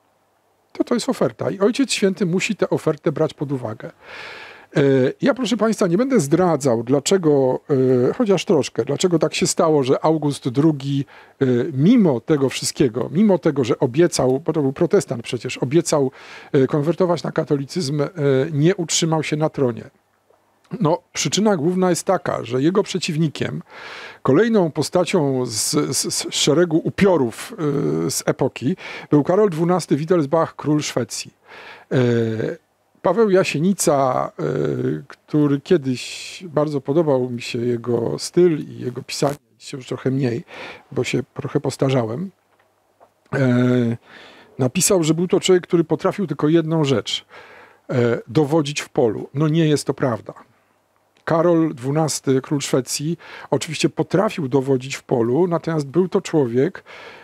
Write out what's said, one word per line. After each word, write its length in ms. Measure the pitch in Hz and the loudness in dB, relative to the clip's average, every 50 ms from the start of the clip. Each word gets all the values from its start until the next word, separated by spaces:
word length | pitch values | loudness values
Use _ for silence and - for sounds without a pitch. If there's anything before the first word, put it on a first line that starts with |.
| _ _ _ _ _ _ _ _ _ _ _ _ _ _ | _ _ _ _ _ _ _ _ _ _ _ _ _ _
To, 120 | - - - | -6 -6 -2
to 100 | - 240 | -2 -2
jest 160 | 226 - - | -2 -2 -4
oferta 400 | 214 - 185 127 - - 120 127 | -2 0 -2 -2 -2 -4 -6 -6
i 100 | 180 196 | -2 0
Ojciec 320 | 190 226 226 - 269 - | 0 0 2 0 -2 -2
Święty 340 | - - 196 190 190 - 202 | 0 0 0 0 0 0 -2
musi 300 | 165 170 190 - - 202 | -2 0 -2 -2 -2 -2
tę 140 | - 180 - | -2 -2 -2
ofertę 420 | 170 135 - 160 147 151 - 170 | -2 -2 0 -2 -2 -2 -4 -4
brać 220 | 135 147 156 143 - | -2 0 -2 -2 -2
pod 180 | - 151 135 | -8 -6 -6
uwagę. 400 | 143 127 120 107 113 117 - - - _ - - - - - - - - - - - - - _ - | -6 -6 -6 -8 -10 -12 -14 -18 -18 _ -20 -20 -20 -18 -18 -18 -18 -18 -18 -20 -20 -20 -20 _ 0
E, 40 | 156 139 139 135 131 127 143 - - | 2 4 4 4 4 2 0 0 0
ja, 120 | 165 254 - | 0 0 0
proszę 240 | - 262 190 240 | 0 -2 -2 0
państwa, 300 | 196 208 226 202 - 214 | 0 0 0 2 0 0
nie 100 | 175 165 | 2 2
będę 220 | 196 254 269 269 214 | 0 2 2 2 2
zdradzał, 640 | 139 139 165 160 185 175 160 135 135 135 113 117 117 | 2 2 2 2 4 2 2 2 2 0 0 0 2
dlaczego, 760 | 117 139 143 - - 196 190 165 156 147 139 135 127 135 - - - 147 131 131 127 131 123 123 147 | 2 0 0 2 2 0 2 4 4 4 4 4 2 0 -2 -2 0 0 2 4 4 4 4 2 2
e, 40 | - | 2
chociaż 320 | - 254 196 190 170 - | 0 2 2 2 0 2
troszkę, 400 | - 185 143 - - - - - | 2 2 2 2 0 -2 -4 -2
dlaczego 340 | - 143 - - 185 170 156 | -2 -2 0 0 2 2 2
tak 140 | 170 151 - | 0 0 0
się 140 | - 185 | -2 -2
stało, 360 | - - - 180 160 156 143 131 | 0 2 2 2 4 4 2 4
że 220 | 127 147 - - | 2 2 2 2
August 440 | 156 160 156 147 147 135 - - 143 | 2 2 2 0 -2 -4 -2 -6 -2
drugi, 560 | 113 135 147 165 151 135 135 139 143 139 139 - - - - - _ _ | 0 2 2 2 2 0 -4 -2 -2 -2 -4 -6 -12 -20 -20 -20 _ _
e, 40 | 135 127 123 120 127 175 139 | 0 2 2 2 0 -2 0
mimo 460 | 131 147 196 262 247 196 160 127 113 | 2 4 6 6 6 6 4 2 0
tego 300 | - - 160 139 135 127 | 0 0 2 2 2 0
wszystkiego, 600 | - - 139 - - - 156 120 107 123 120 131 | -2 -4 -6 -6 0 2 2 2 2 -2 -4 -2
mimo 260 | 135 170 226 208 185 | 0 2 4 4 4
tego, 260 | 170 - 170 139 139 123 | 2 2 0 0 0 0
że 160 | 110 - - | 0 0 0
obiecał, 600 | 151 123 117 156 175 165 - - 135 127 131 135 | 0 0 4 2 2 2 2 0 0 2 0 0
bo 140 | 170 - 156 | -2 -2 -2
to 80 | 160 | 0
był 120 | 139 135 135 | -2 -2 0
protestant 500 | - 175 151 - 196 - - 131 117 - | 0 0 2 2 2 2 0 -6 -8 -6
przecież, 340 | - - 117 - 127 - | -8 -8 -8 -8 -10 -6
obiecał, 540 | - - 120 139 170 160 - 165 147 135 131 - - - - - - - - - | -6 -4 0 2 0 2 2 0 0 0 0 -2 -8 -18 -20 -20 -20 -10 0 2
e, 140 | 143 131 | 2 4
konwertować 560 | - - 151 143 165 165 - 185 170 175 143 - | 4 2 0 0 0 0 0 0 0 0 -2 -4
na 80 | - | -2
katolicyzm, 720 | - - 151 - 151 139 139 131 - 180 151 131 151 147 | -2 -2 0 0 -2 -2 -2 -6 -6 -6 -4 -4 -2 -2
e, 60 | 143 - - 170 143 143 135 131 131 - | -4 -4 -4 -2 0 2 2 2 0 0
nie 240 | 156 139 151 175 190 | 0 2 2 2 2
utrzymał 480 | - 165 151 - - 170 160 160 156 - | 0 -4 -4 -2 -2 0 0 0 -2 -2
się 120 | - 151 | -2 -2
na 140 | 151 156 147 | -2 -2 -2
tronie. 340 | - - 139 120 113 110 - - _ _ _ _ _ _ _ _ _ _ _ _ _ _ _ _ - 269 | 0 0 -2 -2 -2 -4 -12 -16 _ _ _ _ _ _ _ _ _ _ _ _ _ _ _ _ -4 0
No, 180 | 196 147 175 - - _ - | 0 0 0 0 -4 _ -10
przyczyna 440 | - - 147 - 185 214 220 202 | -6 -4 -2 -2 0 2 2 2
główna 320 | 160 135 175 180 185 185 180 | 2 0 0 0 2 2 2
jest 140 | 175 - - | 0 0 0
taka, 400 | - 185 170 - - 98 - - | 0 -2 0 0 -4 -4 -4 -4
że 180 | 113 123 131 | -4 -2 0
jego 220 | 139 165 196 214 196 | 0 2 2 0 0
przeciwnikiem, 800 | - - 180 - - 156 151 170 143 - - 107 110 143 160 - - - - - - - - - - - - _ | 0 -4 -6 -4 -4 -2 -2 -2 -2 -2 -4 -6 -6 -6 -8 -12 -14 -20 -20 -18 -16 -16 -16 -16 -18 -20 -4 _
kolejną 480 | 131 131 170 226 240 226 208 175 156 | 2 4 4 4 4 4 2 2 2
postacią 720 | - 160 135 - - 180 175 - - 180 143 139 131 127 127 | 0 -4 -6 0 0 0 0 2 0 0 2 2 0 -2 -2
z, 260 | 117 110 101 - - 147 147 147 139 131 | -4 -4 -4 -4 -2 0 -2 -2 0 -2
z, 160 | - - 170 - | -4 -4 -4 -6
z 200 | - - - - | -6 -6 -6 -4
szeregu 480 | - - 156 139 160 180 170 156 170 - | 0 2 2 4 4 2 2 2 0 -2
upiorów, 720 | - - - 190 202 180 151 131 113 - - - - 233 196 160 147 139 - - 76 143 - 165 | -2 0 2 2 4 4 2 0 -2 -4 -8 -14 -14 -10 -6 -4 -2 -2 -2 -2 -2 -2 -2 -2
e, 40 | - | -4
z 120 | - - - | -4 -2 -2
epoki, 500 | - - - 147 120 - - 113 139 185 - - - - - - - | -4 -2 0 -2 -2 -2 -4 -4 -4 -4 -4 -8 -14 -14 -16 -2 2
był 140 | 147 147 139 | 2 2 4
Karol 260 | - 175 208 220 208 | 4 2 2 2 2
dwunasty 460 | 160 151 175 170 180 175 - - 175 | 2 0 0 0 0 -2 0 0 -2
Wittelsbach, 600 | 135 160 160 185 170 147 135 170 160 160 - - | -2 2 0 2 0 2 2 0 0 0 -2 -4
król 260 | - - 147 151 151 | -6 -2 0 0 0
Szwecji. 520 | 135 - - 151 117 - - - - - - _ _ - - - - - - - - _ | -2 -2 -4 -4 -4 -4 -8 -12 -12 -14 -18 _ _ -20 -20 -20 -20 -20 -20 -20 -10 _
E, 60 | - 135 123 120 117 117 113 113 110 110 - - 170 - _ _ _ _ _ _ _ _ | 0 0 2 2 2 0 0 -2 -2 -4 -6 -6 -6 -10 _ _ _ _ _ _ _ _
Paweł 280 | - 190 170 226 226 208 | -2 0 2 2 2 4
Jasienica, 1000 | 185 190 180 - - - 165 196 190 - - 175 147 139 135 127 127 - 139 - - - | 4 4 2 2 0 0 0 0 0 2 2 2 2 4 2 2 2 0 -2 -4 -6 -6
e, 40 | 160 - - - - - 139 123 127 131 151 156 143 | -4 -4 -2 -2 -2 -2 -2 -2 -2 -4 -4 -6 -10
który 540 | - - - _ _ - 151 147 143 139 135 | -14 -20 -20 _ _ 0 0 2 2 0 -2
kiedyś 840 | - - 185 165 131 131 127 120 - - - - - - - - 185 | 0 0 0 2 2 -2 -4 -4 -6 -12 -14 -14 -14 -16 -16 -14 -16
bardzo 340 | 175 139 151 151 156 147 139 | -4 -2 -2 0 0 -2 -6
podobał 480 | - - 139 170 165 151 135 127 123 127 | -4 0 0 2 2 2 2 0 0 -2
mi 120 | 123 117 | -6 -8
się 180 | - - - 120 | -8 -8 -6 -4
jego 600 | 120 123 120 117 117 120 120 113 113 - - - | -2 -2 -2 -2 -2 -2 -2 0 0 -2 -4 -6
styl 400 | - - - 175 180 180 156 139 | -8 -2 2 4 4 4 4 0
i 200 | - - 120 117 | -4 -10 -12 -10
jego 240 | 123 127 123 131 - | -10 -8 -8 -10 -12
pisanie, 320 | - - - 156 139 143 - _ _ _ _ | -12 -6 -2 -2 -2 -2 -6 _ _ _ _
dzisiaj 180 | - - - | -18 -16 -14
już 100 | 131 123 | -14 -10
trochę 240 | - 135 123 - 135 | -10 -10 -4 -4 -2
mniej, 320 | 131 135 139 120 113 139 - - - - - - - - - _ | -2 0 0 -2 -2 -4 -8 -12 -16 -18 -16 -16 -18 -20 -20 _
bo 120 | 135 127 123 | -6 -4 -4
się 200 | - - 127 123 - _ | -2 -4 -4 -6 -6 _
trochę 260 | - - 131 - 143 | -12 -12 -6 -4 -4
postarzałem, 720 | - 139 - - 139 135 135 131 117 107 117 147 185 196 - _ _ _ _ _ _ _ _ _ _ _ _ _ - _ _ _ _ _ - | -4 -4 -4 -2 0 0 0 0 0 -2 -6 -8 -8 -10 -12 _ _ _ _ _ _ _ _ _ _ _ _ _ -20 _ _ _ _ _ -2
e, 640 | 139 131 127 123 123 127 123 123 123 120 117 117 - _ - - - - - - - - _ _ - | 0 0 2 2 2 2 2 2 2 2 0 -2 -6 _ -18 -20 -20 -20 -20 -20 -20 -20 _ _ -4
napisał, 440 | 131 120 - 185 - - 208 180 160 | -2 -2 0 0 0 2 2 2 2
że 100 | 151 160 | 2 2
był 140 | 165 180 | 0 0
to 120 | 180 208 165 | 0 0 0
człowiek, 280 | - - 185 180 165 | 4 4 2 2 2
który 160 | - - 170 165 | 2 0 0 2
potrafił 440 | - 160 - - 190 165 - 202 | 0 -2 0 0 -2 -2 -2 -4
tylko 220 | 143 151 - 151 151 | -4 -2 -2 0 2
jedną 340 | 165 170 165 156 165 160 151 | 2 2 2 2 0 0 2
rzecz, 420 | 135 135 104 - - - - - _ - - - - - - - - _ _ _ - | 2 0 0 0 -4 -8 -8 -10 _ -20 -20 -20 -20 -20 -20 -20 -20 _ _ _ -4
e, 320 | - 123 120 117 117 208 - | 0 2 2 2 0 -2 -4
dowodzić 540 | - 107 156 151 131 156 170 147 143 147 - | 0 0 2 2 4 2 0 0 0 -6 -8
w 80 | - - | -10 -4
polu. 400 | _ 151 127 110 98 123 - - - | _ 0 0 0 0 -4 -8 -8 -4
No 140 | 139 156 | -2 0
nie 200 | 151 156 165 160 | 0 2 2 2
jest 200 | 151 147 135 - | 2 2 0 0
to 60 | - 131 | -4 -2
prawda. 400 | - 147 131 113 104 104 - - - - _ _ _ _ _ _ _ _ _ _ _ _ _ _ _ _ | -2 -2 -2 -2 -4 -8 -16 -18 -20 -20 _ _ _ _ _ _ _ _ _ _ _ _ _ _ _ _
Karol 480 | - 160 165 160 175 170 165 160 151 156 | 0 2 2 4 4 4 4 2 0 -2
dwunasty, 640 | 120 120 135 143 156 160 139 - - - 139 131 131 | -6 -6 -2 0 0 0 -2 -2 -4 -2 0 0 0
król 200 | 127 - 156 139 | 0 -2 -4 -4
Szwecji, 560 | - - - 135 120 - - - 143 160 175 - - - - - - - | -2 0 -2 -2 0 -2 -6 -4 -4 -4 -6 -6 -10 -18 -18 -20 -4 -2
oczywiście 400 | 151 139 - - 147 - - 160 | -2 -2 -2 -6 -4 -2 -2 -2
potrafił 580 | - - 147 - - 170 202 - - - 151 | 0 -2 -4 0 0 0 0 0 -2 -4 -4
dowodzić 480 | 127 139 135 131 139 135 127 127 139 135 | 0 0 0 2 2 0 0 -2 -6 -10
w 80 | - - | -12 -4
polu, 440 | - 143 123 113 120 123 156 185 | -2 0 0 2 2 2 2 2
natomiast 400 | 180 170 156 - 165 165 156 143 | 0 0 -2 -2 -2 -4 -4 -4
był 200 | 139 131 165 190 | -2 0 0 0
to 140 | 175 - 196 | 2 0 -2
człowiek, 640 | - - - 156 135 117 117 127 139 190 - - - - - - - - - - | -2 0 0 0 0 2 2 0 0 0 -2 -8 -18 -20 -20 -20 -20 -20 -20 -20